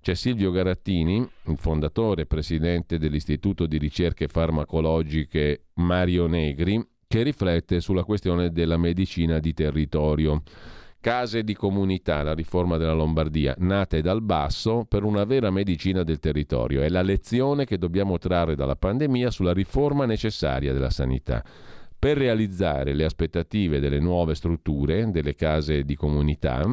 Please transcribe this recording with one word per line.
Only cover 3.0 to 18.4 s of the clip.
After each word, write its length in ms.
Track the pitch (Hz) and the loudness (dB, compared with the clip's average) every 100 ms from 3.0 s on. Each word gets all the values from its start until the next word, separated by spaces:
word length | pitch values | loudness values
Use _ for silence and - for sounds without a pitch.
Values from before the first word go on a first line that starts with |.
| 78 73 - 76 101 95 85 | -2 -2 -2 -2 -2 -2 -2
di 120 | 78 | 0
Ricerche 480 | 73 - 87 - 73 | -2 0 -2 0 -4
Farmacologiche 1400 | - 82 80 73 80 80 80 80 78 73 80 73 73 - | 0 0 0 -2 0 2 0 0 -2 -2 0 0 -2 -6
Mario 520 | - 87 90 90 87 85 | -2 0 2 2 2 2
Negri, 580 | 85 78 69 87 107 - _ _ | 0 0 -2 0 0 -4 _ _
che 160 | 110 | 0
riflette 580 | 127 147 95 85 - 90 | 0 0 0 0 0 -2
sulla 220 | 85 95 | 0 -2
questione 480 | 87 104 92 87 87 | 0 -2 0 0 0
della 260 | 82 82 82 | 0 0 2
medicina 600 | 85 87 95 - 82 80 | 2 2 -2 0 0 2
di 160 | 78 | 0
territorio. 880 | 76 76 71 73 78 76 76 78 76 - - - - - - | 0 0 0 0 0 2 2 2 0 -4 -16 -18 -18 -20 -6
Case 440 | 117 123 123 113 | -2 -2 -2 -2
di 100 | 107 | -2
comunità, 720 | 101 101 98 98 92 - 76 | -2 0 0 0 0 0 -2
la 100 | 73 | 0
riforma 440 | 78 80 90 87 82 | -2 -2 0 2 2
della 160 | 80 | 2
Lombardia, 600 | 80 78 80 78 78 69 65 | 2 2 2 0 0 0 0
nate 420 | 92 98 95 80 | 0 0 0 0
dal 220 | 78 101 | 0 0
basso 640 | 110 82 71 - - 117 110 | 0 0 0 -2 0 -2 0
per 160 | 101 | 0
una 180 | 104 104 | 2 0
vera 280 | 104 131 110 | 2 2 2
medicina 520 | 92 101 82 92 92 | 0 0 0 0 0
del 160 | 85 78 | 0 0
territorio. 640 | 80 73 76 67 60 67 | 0 0 0 0 0 0
È 60 | 73 | 2
la 140 | 90 | 2
lezione 640 | 92 98 - 117 135 143 | 2 0 0 0 2 0
che 140 | 135 98 | 0 -2
dobbiamo 400 | 87 87 98 87 | 0 0 0 -2
trarre 380 | 90 90 | 0 0